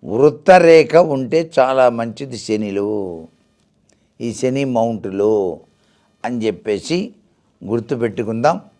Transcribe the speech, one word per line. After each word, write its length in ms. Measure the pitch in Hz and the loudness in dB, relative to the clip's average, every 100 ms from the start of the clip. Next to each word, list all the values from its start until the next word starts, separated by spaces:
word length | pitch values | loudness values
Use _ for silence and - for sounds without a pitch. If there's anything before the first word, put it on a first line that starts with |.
వృత్తరేఖ 920 | 69 107 147 - - 185 165 165 139 160 175 139 | -6 2 2 2 4 6 8 6 6 4 2 0
ఉంటే 240 | 127 156 160 - | -2 -2 -2 0
చాలా 300 | 127 131 127 117 | 0 4 2 2
మంచిది 400 | 117 110 139 117 | -8 -8 -12 -12
శనిలో, 440 | - 110 107 98 101 104 95 82 82 _ _ _ _ _ _ _ _ _ | -6 -4 -4 -4 -4 -4 -8 -12 -16 _ _ _ _ _ _ _ _ _
ఈ 100 | 117 107 | -10 -4
శని 240 | 127 135 139 120 | -4 -2 -2 0
మౌంట్లో 560 | 113 110 98 95 104 107 92 78 _ _ _ _ _ _ | -2 -2 -6 -2 0 2 -2 -6 _ _ _ _ _ _
అని 140 | 113 123 110 | -8 -4 -4
చెప్పేసి 520 | 92 110 104 - 165 214 _ _ _ _ _ | -6 -6 -6 -4 -6 -6 _ _ _ _ _
గుర్తుపెట్టుకుందాం. 920 | - 117 113 131 117 95 110 113 135 180 - _ | -6 -6 -4 -4 -4 -6 -6 -2 -2 -2 -8 _